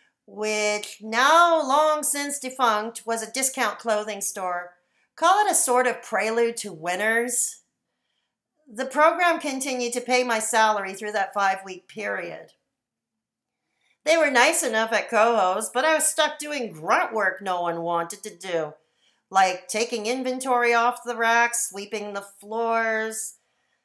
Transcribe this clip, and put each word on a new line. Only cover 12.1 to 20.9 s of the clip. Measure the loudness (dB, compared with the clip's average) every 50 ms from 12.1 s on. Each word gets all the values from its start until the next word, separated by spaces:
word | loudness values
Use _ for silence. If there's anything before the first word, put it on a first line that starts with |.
| -6 -6 -8 -10 -12 -14 -18 -20 _ _ _ _ _ _ _ _ _ _ _ _ _ _ _ _ _ _ _ _ _ _ _ _ _ _ _ _ _ _ 2
They | 2 4 4
were | 4 4
nice | 6 6 6 6 4 2
enough | -2 0 0 0 0 0
at | 0 -2 -2 0
Coho's, | 2 4 4 4 4 4 2 2 2 0 -4 -4
but | -2 0 2
I | 2 2
was | 2 2
stuck | 0 2 2 0 0 -2 -6
doing | -10 -8 -6 -6 -6 -8
grunt | -8 -8 0 2 2 2 2 0 -2
work | 0 0 0 -2 -4
no | -4 -4 -2 -2
one | -2 -2 -2 -2
wanted | -4 -2 -2 -2 -2 -4 -8 -12 -14
to | -16 -14
do, | -12 -8 -4 -2 -2 -2 -4 -8 _ _ _ _ _ _ _ _ _ _ 0
like | 4 4 4 4 2 -4 -8
taking | -6 -4 -4 -2 -2 -4 -6 -4
inventory | -4 -4 -4 -4 -4 -4 -4 -2 0 0 2 2 2 2
off | 4 2 2